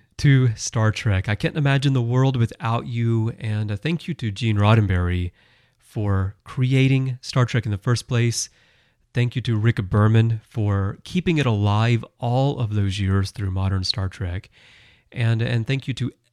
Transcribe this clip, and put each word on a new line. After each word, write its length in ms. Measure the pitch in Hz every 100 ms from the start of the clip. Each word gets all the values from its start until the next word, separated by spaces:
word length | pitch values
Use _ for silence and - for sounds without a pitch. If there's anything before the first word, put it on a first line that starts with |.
| _ -
to 340 | 143 135 127 110
Star 360 | - 117 107
Trek. 360 | - 110 95 95
I 80 | 104
can't 220 | - -
imagine 360 | 143 139 139
the 80 | 131
world 360 | 117 127 135 131
without 500 | 113 - 117 117 135
you, 460 | 117 117 113 110 -
and 320 | 110 107 107
a 40 | 104
thank 300 | 151 170 -
you 60 | 156
to 160 | 113
Gene 260 | 98 113 107
Roddenberry 760 | 104 113 104 90 87 90 90 - _ _ _ _
for 580 | _ - 104 98 95 -
creating 760 | - - 127 131 131 135 131 123
Star 240 | - - 120
Trek 200 | 120 113
in 60 |
the 60 | 101
first 300 | - 120 -
place. 420 | 120 120 117 - _ _ _ _ _ _
Thank 220 | - 120 127
you 60 |
to 140 | 120 110
Rick 200 | 113 - 92
Berman 520 | 107 107 113 113 113 -
for 520 | - 104 98 98 -
keeping 360 | - 180 175 160
it 80 | 127
alive 580 | 104 104 104 113 117 113 _
all 400 | 120 123 135 143
of 160 | 117 107
those 240 | 98 95
years 320 | 98 98 95
through 180 | - 98
modern 340 | 92 95 95
Star 240 | 92 - 95
Trek. 420 | - 90 90 - _ - - - _ _
And, 300 | - 113 113
and 240 | 117 117 113
thank 220 | 135 -
you 60 | 123
to 160 | 120 - _